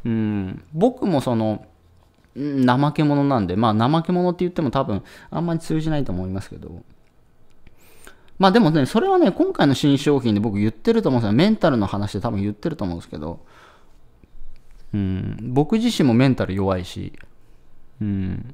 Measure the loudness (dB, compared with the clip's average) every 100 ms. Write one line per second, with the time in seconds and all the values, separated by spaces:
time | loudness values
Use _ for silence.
0 | -2 -2 0 -2 -4 -10 -10 0 0 0
1 | 0 0 0 0 0 -4 -8 _ _ _
2 | _ _ _ -8 -4 2 2 4 2 2
3 | 2 2 2 0 0 0 2 2 2 0
4 | 0 0 0 0 -4 -2 -2 -2 -2 -4
5 | -6 -20 -10 -6 -4 -4 -2 -4 0 -2
6 | -2 -4 -6 -8 -10 -16 -16 -18 -20 -20
7 | _ _ _ _ -20 -20 -20 -20 -20 -20
8 | -20 -20 -20 2 4 6 4 4 2 2
9 | 2 4 4 2 -2 2 2 4 2 2
10 | 2 2 2 0 0 0 -2 0 0 2
11 | 2 2 2 4 4 4 2 2 0 -2
12 | -4 -4 -4 -2 -4 -4 -6 -6 -6 -6
13 | -10 -12 -10 -12 -18 -20 -20 -20 -20 -20
14 | -20 _ -20 -10 -10 -10 -16 -20 -8 -4
15 | -2 -4 -6 -8 -2 0 2 2 0 2
16 | 4 6 4 2 -2 0 0 -2 -4 -10
17 | -12 -14 -20 -20 -20 -20 -20 -20 -20 -8
18 | -4 -2 -4 -6 -10